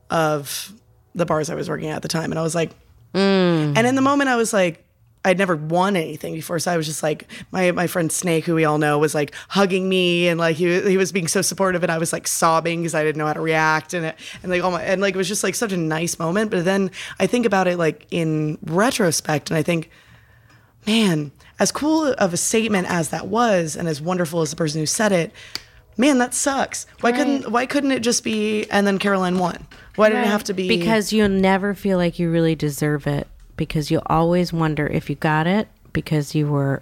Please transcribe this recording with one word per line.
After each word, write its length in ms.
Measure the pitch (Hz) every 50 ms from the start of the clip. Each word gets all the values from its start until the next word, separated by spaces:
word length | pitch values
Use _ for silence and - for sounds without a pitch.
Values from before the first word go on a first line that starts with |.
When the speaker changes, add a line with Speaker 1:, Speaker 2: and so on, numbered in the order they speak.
| _ -
Speaker 1:
of 600 | 175 170 160 156 151 147 139 131 - - - 196 202 - _ _ _ _ _ _ -
the 100 | 175 170
bars 240 | 165 165 156 151 165
I 40 | 160
was 140 | 151 147 175
working 200 | 151 151 160 156
at, 80 | 151
at 60 | 139 -
the 60 | 156
time. 220 | - 160 160 143 160
And 60 | 160
I 40 | 165
was 120 | 165 156
like, 160 | 170 160 156 - - _ _ _ _ - _ -
Speaker 2:
Mm. 640 | 180 196 196 196 190 185 175 170 160 151 151 147
Speaker 1:
and 100 | 214 226
in 80 | 247 262
the 80 | 269 262
moment 260 | 277 285 277 277 269
I 80 | 247
was 160 | 233 226 220 -
like, 320 | 202 180 175 156 - _ _ _ _ _ _ _ _ -
I'd 140 | 190 185 175
never 180 | 196 185 175
won 400 | 147 151 156 165 175 185 196 202
anything 380 | 180 160 143 151 151 - 165 165
before. 240 | 160 151 - 175 165
So 100 | - 185
I 60 | 175
was 100 | 170 156
just 160 | 156 151 - -
like, 240 | 151 156 160 - - - - - -
my, 220 | - 185 185 180 175
my 140 | 175 175 160
friend 220 | - 185 165 156 -
Snake, 320 | - - 180 165 160 151
who 100 | 175 165
we 100 | 160 160
all 140 | 151 151 151
know, 200 | 151 147 147 147
was, 160 | 156 151 -
like, 200 | 156 147 143 - - - -
hugging 400 | - 190 202 185 190 185 185 190
me, 400 | 190 185 180 175 175 175 175 175
and, 100 | 170 165
like, 180 | 165 165 160
he, 240 | 139 180 170 175 185 -
he 140 | 202 185
was 140 | 190 190 -
being 160 | 160 196 165
so 160 | 156 - 196 -
supportive, 400 | - 190 160 196 190 180 170 175
and 80 | 170
I 80 | 165 165
was, 140 | 170 160 -
like, 160 | 170 - -
sobbing 540 | - - - 165 160 160 156 170 170 170 170
'cause 100 | 165 160
I 80 | 156 151
didn't 140 | 156 143 156
know 80 | 151
how 60 | 151 151
to 80 | 165
react. 540 | 160 160 160 156 156 156 156 156 - - 185
And, 200 | 175 160 160 - - - - - - -
and, 80 | 185 180
like, 100 | 180 175
all 80 | 185
my, 120 | 180 - 113
and, 180 | 165 190 185
like, 140 | 196 196 180
it 40 | 190
was 80 | 190
just, 160 | 165 214 - -
like, 140 | 196 175
such 160 | - 240 214 190
a 40 |
nice 420 | 175 165 156 156 160 170 165 - -
moment. 300 | 170 165 175 208 220 214 202
But 120 | 180 165
then 280 | 180 190 196 196 180 - - - - - -
I 80 | 190
think 180 | 185 - 247 226
about 200 | 226 202 190 185
it, 120 | 180 180 175
like, 280 | 165 156 151 - - _ -
in 460 | 175 165 160 156 156 151 151 151 - -
retrospect, 880 | 156 160 180 214 262 - - 214 170 151 - - - 151 143 - -
and 80 | 165 160
I 40 | 151
think, 280 | - 170 165 156 - - - - - - - _ _ _ _ _ _ - _ _ _ _ _ -
man, 460 | 208 214 226 220 196 165 151 147 139 - _ - - _ -
as 140 | 202 - -
cool 400 | - 277 302 311 320 311 277 - -
of 140 | 208 190 175
a 40 |
statement 520 | 170 - - - 226 220 220 208 185 175 -
as 200 | 180 170 160 -
that 160 | - 165 -
was, 480 | 190 196 226 247 233 196 175 165 156 147
and 120 | - 180 165
as 120 | 156 135
wonderful 400 | 151 170 185 175 180 143 170 170 160
as 80 | 139
the 60 | 160
person 240 | - 170 151 147 160
who 60 | 156
said 260 | 147 - - 220 214 196
it, 200 | 175 160 - - - - - - - - - - - - - -
man, 220 | - 240 302 277 247
that 140 | 247 247 -
sucks. 540 | - - 285 277 262 - - - - - - - -
Why 100 | - 240
Speaker 3:
Right. 80 | 240 254
Speaker 1:
couldn't, 320 | 294 285 277 269 - -
why 160 | 214 240 262
couldn't 240 | 254 - 285 277 269
it 100 | 269 254
just 220 | 214 240 233 - -
be, 440 | 233 220 214 208 214 214 208 - -
"And 160 | - 202 202
then 120 | 202 196 185
Caroline 400 | 196 202 202 190 185 180 180 185
won"? 280 | 180 170 - - - - - - - - -
Why 120 | - 214 214
did 60 | 220
it 40 | -
Speaker 3:
Right. 80 | 226 202
Speaker 1:
have 160 | 208 208 -
to 100 | - 196
be? 140 | 190 185 185
Speaker 2:
Because 440 | - 175 170 170 226 214 202 - 208
you'll 160 | 220 208 202
never 460 | 196 190 185 190 190 190 190 202 196
feel 240 | - - 202 190 180
like 220 | 175 170 165 -
you 100 | 175 165
really 240 | 165 170 165 160 165
deserve 540 | 147 151 151 139 - 151 151 147 147 - 147
it, 180 | 143 147 - - - - - - -
because 340 | - 160 - - 160 147 -
you'll 140 | 160 156 -
always 460 | - 156 160 165 170 175 180 175 170 170
wonder 340 | 165 160 156 151 147 147
if 240 | - - 160 - -
you 60 | 143
got 320 | - - 160 151 156 160 175
it 180 | 190 214 214 - - _ - - -
because 440 | 160 147 - 160 151 143 - -
you 100 | 156 151
were 340 | 147 147 139 139 139 135 -